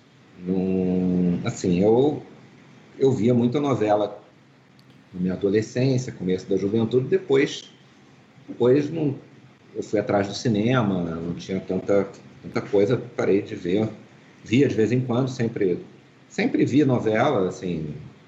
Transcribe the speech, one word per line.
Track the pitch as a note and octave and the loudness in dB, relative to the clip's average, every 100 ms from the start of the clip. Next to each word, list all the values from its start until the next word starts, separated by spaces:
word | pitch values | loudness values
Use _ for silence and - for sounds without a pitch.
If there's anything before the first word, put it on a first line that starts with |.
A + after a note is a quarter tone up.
| _ _ - - | _ _ -20 -10
Num, | F2+ F#2 F#2+ F#2 F#2 F#2 F#2 F2+ F2+ F2 | -4 -2 0 0 0 0 0 2 0 0
assim, | - - F#2+ F2 | -4 -4 0 2
eu, | G#2 A#2 D3 - - - - - - - - - | 4 4 2 -2 -8 -20 -20 -20 -20 -20 -20 0
eu | C3+ | 0
via | F#2+ A2+ | 2 2
muita | A#2+ B2 D3 | 4 2 0
novela | C#3+ A2+ G#2+ G#2 G2+ - - _ _ _ _ - - - _ | 0 0 2 2 0 -6 -20 _ _ _ _ -20 -20 -20 _
na | F#2 | -4
minha | F#2 | -4
adolescência, | F2 G2 G#2+ A2 B2 C3 B2+ - | 0 0 0 0 0 0 0 -2
começo | - F2+ F#2 - | -6 -4 -4 -2
da | F#2+ | -2
juventude, | G2 A2+ A2 B2+ C3 | 0 0 2 0 0
depois, | F#3+ - C3+ D#3 - - - - _ - - _ - - | -2 2 2 2 -4 -16 -20 -20 _ -20 -20 _ -20 -16
depois | - A#2+ C#3+ D3 | 0 4 4 0
não, | D#3+ D3 B2+ - - - - - | -2 -4 -4 -10 -20 -20 -20 -12
eu | A2 | -10
fui | - G#2+ | -2 -2
atrás | G#2 G#2 G2 | 0 0 0
do | |
cinema, | - B2+ G#2 A2+ C3 G#2 F#2 | -2 0 2 2 2 2 -2
não | E2+ E2 E2+ | -4 -6 -6
tinha | E2+ - F#2+ | -8 -6 -6
tanta, | - F#2 G2 G2+ F#2+ - - - | -4 -4 0 0 0 -6 -20 -20
tanta | E2+ A#2 | -10 -8
coisa, | - G2+ G#2+ A#2 - - | 0 2 2 0 -4 -4
parei | A2 G2+ | 0 0
de | G#2 | 0
ver. | G#2+ F2 G2+ A2 - - - - - | -8 -2 0 -2 -4 -18 -20 -20 -20
Via | - A#2+ C3 | 0 2 4
de | |
vez | G#2 G#2+ | 2 2
em | B2+ | 2
quando, | B2+ B2+ C3+ | 0 -2 -2
sempre, | - A2+ - F#2+ E2+ - - - _ _ | -2 -4 0 0 -2 -6 -20 -20 _ _
sempre | - B3 - | -4 -2 0
via | B2 C3 C3+ | 2 4 4
novela, | A#2 G#2+ A2 C#3+ A#2+ F#2 | 2 2 2 2 0 -2
assim, | - F#2 E2 D2+ C#2+ - - | -4 -6 -6 -8 -10 -16 -20